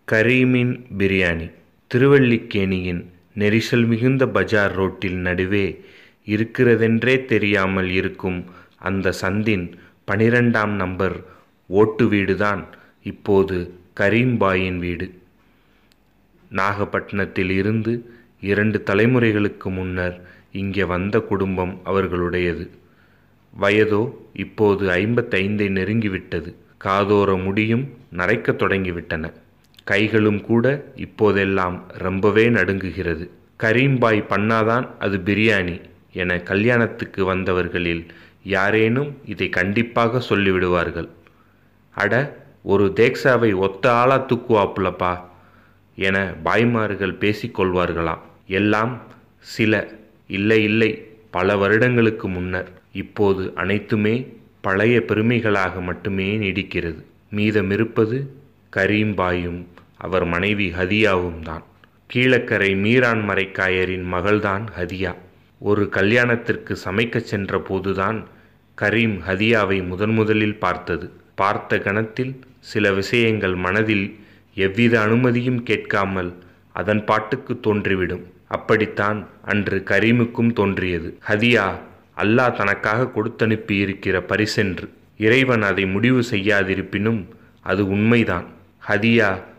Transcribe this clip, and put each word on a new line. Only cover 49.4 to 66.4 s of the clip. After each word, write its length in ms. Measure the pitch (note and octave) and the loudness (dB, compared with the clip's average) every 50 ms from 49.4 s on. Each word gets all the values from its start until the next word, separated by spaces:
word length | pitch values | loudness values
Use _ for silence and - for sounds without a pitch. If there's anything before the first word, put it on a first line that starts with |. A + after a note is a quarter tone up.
| - - - - A2+ G#2+ G#2+ G2+ F2 - - - - - _ _ _ - | -20 -10 -4 -2 0 2 2 0 -2 -4 -10 -20 -20 -20 _ _ _ -8
இல்லை, 360 | F#2+ G2 G2+ G#2+ A2 A2 G#2+ | -4 -2 0 2 4 4 4
இல்லை, 440 | G#2+ G#2+ A2+ A2+ G#2+ G#2+ - - - - - - _ | 2 2 2 2 0 -2 -4 -12 -20 -20 -20 -16 _
பல 260 | - F2+ F#2 G2 G#2 G2+ | -4 -2 0 2 2 2
வருடங்களுக்கு 680 | G2 G2 G#2+ A2+ B2 B2 B2 A#2+ A#2 A2 A2 - - G2+ | 2 2 2 2 2 2 2 2 2 2 0 -2 -4 -6
முன்னர். 500 | F#2 F2+ F2+ F#2 F#2 F#2 F2+ - - - _ _ | -6 -6 -6 -4 -4 -6 -6 -8 -14 -20 _ _
இப்போது 600 | - G2 G2 - - - G#2 G2 F#2+ F#2 F#2 F#2 - | -12 -12 -12 -8 -2 0 2 2 2 0 -2 -6 -6
அனைத்துமே 720 | - F2+ F#2 G2+ G#2 G2 - A#2 G#2 G#2 G#2+ A2+ B2+ C3+ - - - - _ _ _ | -4 -2 -2 -2 -2 -2 -2 -2 0 0 0 0 -2 -4 -8 -16 -20 -20 _ _ _
பழைய 440 | - G2+ F#2+ G2 G#2+ A#2+ B2 A2+ - | -2 0 2 2 4 4 4 2 2
பெருமைகளாக 760 | - G#2+ G#2 G#2+ A#2 B2 A#2 A2 A2 G2+ G2 F#2 F#2 F2 F#2+ | 0 0 0 2 2 0 0 0 0 0 0 0 -2 -4 -6
மட்டுமே 560 | F2 F2+ F2 - - G#2 G2 F#2+ F#2+ G2 G#2 A2 | -6 -6 -6 -6 -6 -6 -4 -4 -2 -2 -2 -2
நீடிக்கிறது. 680 | G#2 G2 F#2 G2 F#2 - - F#2 E2+ E2+ D#2+ - - - _ _ _ _ G#2 | -2 -2 -4 -4 -6 -4 -4 -4 -4 -6 -6 -10 -14 -20 _ _ _ _ -4
மீதமிருப்பது 920 | G#2 G#2 G#2+ G#2 G#2+ G2 F#2+ G2+ G2+ A#2 A2+ - A#2+ A2 G#2+ A#2+ C3+ C#3 C#3 - - - - _ _ _ _ - | -2 0 2 2 2 0 0 0 0 0 0 0 0 0 0 0 -4 -6 -10 -14 -18 -20 -20 _ _ _ _ -2
கரீம்பாயும் 880 | G2+ F#2+ F#2+ G#2 G#2+ G#2+ G#2+ G2 F2+ F#2 F2+ F2+ F2+ F2 F2 F2 F2+ F2 - - - - _ _ - | 0 0 2 2 2 0 0 0 0 0 0 -2 -2 -4 -6 -8 -10 -12 -16 -20 -20 -20 _ _ -14
அவர் 280 | - E2+ F2+ F#2 F2 | -8 -4 -2 0 0
மனைவி 440 | F2 E2+ F2 F#2+ G#2 G#2+ G2+ G2+ F2 | 0 0 0 0 0 0 0 -2 -4
ஹதியாவும் 680 | D#2+ F2+ F#2 F#2 G#2 G#2+ G#2+ G2+ F#2+ F2+ F2+ F2 E2 E2 E2 | -4 -4 -2 0 2 2 2 2 2 2 0 -4 -6 -10 -10
தான். 200 | E2 D#2+ E2 - - _ _ _ _ _ _ _ - - | -12 -12 -12 -14 -18 _ _ _ _ _ _ _ -6 -2
கீழக்கரை 640 | B2 B2+ B2+ B2+ A#2+ B2 - A#2 G2+ G2 G2 F#2+ F#2+ | 0 2 4 2 2 2 0 0 0 0 0 0 0
மீரான் 520 | G2 G#2+ A#2+ B2+ B2 A#2+ A2+ A2 G#2+ G2+ | 0 2 2 2 2 2 0 0 -2 -2
மரைக்காயரின் 720 | F#2+ F#2+ F#2+ F#2+ - - F#2+ F#2 F#2 F#2 F#2 F#2 F#2 F#2 F2+ F2+ | -2 -2 -4 -4 -4 -2 -2 0 0 0 0 -2 -4 -6 -6 -4
மகள்தான் 500 | F2+ F2+ F2 G2+ G#2+ G#2+ G#2+ G2+ F#2+ G2+ A2+ G#2+ - F2+ | -4 -2 0 2 2 2 2 0 -2 -4 -6 -8 -8 -8
ஹதியா. 360 | F2+ E2+ F#2+ F#2 F#2+ F2+ F2+ - - - - _ _ _ _ - | -8 -6 -6 -4 -6 -6 -6 -8 -14 -20 -20 _ _ _ _ -6
ஒரு 300 | - G2+ G#2 G#2 G2+ F#2+ | -2 0 0 0 0 0
கல்யாணத்திற்கு 840 | - G2 F#2+ G#2 A2+ B2 B2 A#2+ A#2 A#2 | 0 0 2 2 4 2 2 2 0 0